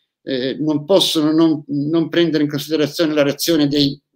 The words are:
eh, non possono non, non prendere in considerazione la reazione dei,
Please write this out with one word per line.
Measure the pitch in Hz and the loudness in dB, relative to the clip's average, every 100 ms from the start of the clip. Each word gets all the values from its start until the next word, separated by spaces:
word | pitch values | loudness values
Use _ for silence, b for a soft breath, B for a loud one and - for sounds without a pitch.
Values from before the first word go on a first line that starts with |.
| _ _ | _ _
eh, | - 135 131 120 | -8 -4 -4 -4
non | 151 147 | -2 -2
possono | 147 190 - 165 151 | 2 2 2 0 0
non, | 156 165 147 - | 4 2 2 -4
non | 143 147 165 156 | -4 -2 0 0
prendere | 170 170 151 | 0 0 0
in | 147 | -2
considerazione | 147 147 156 147 - 160 | -4 -4 -2 -2 0 0
la | 151 | 2
reazione | 143 135 - 165 147 | 0 0 0 2 2
dei, | 147 139 147 _ | 2 0 -2 _